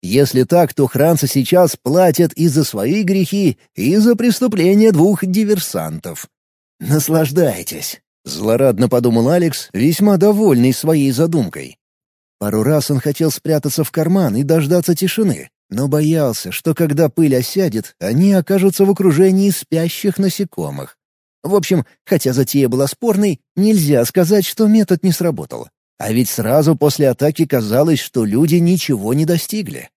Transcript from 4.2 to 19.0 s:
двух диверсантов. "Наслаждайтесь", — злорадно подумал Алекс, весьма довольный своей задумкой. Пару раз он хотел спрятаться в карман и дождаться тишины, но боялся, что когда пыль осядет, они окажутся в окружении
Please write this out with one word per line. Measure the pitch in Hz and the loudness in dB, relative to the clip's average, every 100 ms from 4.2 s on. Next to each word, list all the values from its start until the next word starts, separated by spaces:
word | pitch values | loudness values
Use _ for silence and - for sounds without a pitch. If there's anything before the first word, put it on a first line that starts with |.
| 240 208 254 202 170 202 220 | 0 0 -2 0 2 4 4
двух | 170 180 202 | 4 2 2
диверсантов. | 190 185 208 208 - 92 80 78 87 85 - _ _ _ _ _ | -2 -2 0 -2 -2 -8 -8 -10 -12 -14 -18 _ _ _ _ _
"Наслаждайтесь", — | - 151 143 160 151 147 156 87 87 82 - - _ _ | -2 -2 0 0 0 0 0 -2 -10 -12 -12 -14 _ _
злорадно | - 76 107 117 135 104 123 | -16 -8 -2 2 2 2 0
подумал | 123 120 117 120 | 2 2 2 2
Алекс, | 175 175 - - | 2 0 -4 -8
весьма | - 135 165 208 196 | -2 0 2 2 4
довольный | 202 208 214 127 127 | 2 2 2 4 2
своей | 127 151 160 139 | 0 0 0 0
задумкой. | 123 165 165 98 78 65 - _ _ _ _ _ _ | 0 0 0 -4 -8 -16 -18 _ _ _ _ _ _
Пару | 104 107 | -4 -2
раз | 110 151 - | 0 0 0
он | 139 | -2
хотел | 147 139 160 | -2 -2 -2
спрятаться | - - 151 147 151 | -2 -4 -2 -2 -4
в | 151 | -4
карман | - - 190 160 104 | -2 0 0 0 -2
и | |
дождаться | 143 160 143 180 170 | 0 0 2 0 0
тишины, | 170 185 - 208 98 69 _ _ | -2 -2 -2 -2 -2 -8 _ _
но | 101 139 | -6 -2
боялся, | 151 151 160 139 110 92 | 0 0 0 0 -4 -8
что | - - | -6 -4
когда | 156 165 147 156 | -2 -2 2 0
пыль | - 156 127 | 2 2 2
осядет, | 123 190 185 107 98 _ | 0 -2 -2 -2 -8 _
они | 92 123 196 | -4 2 4
окажутся | 190 165 190 190 - | 2 2 2 2 2
в | 196 | 0
окружении | 196 | 4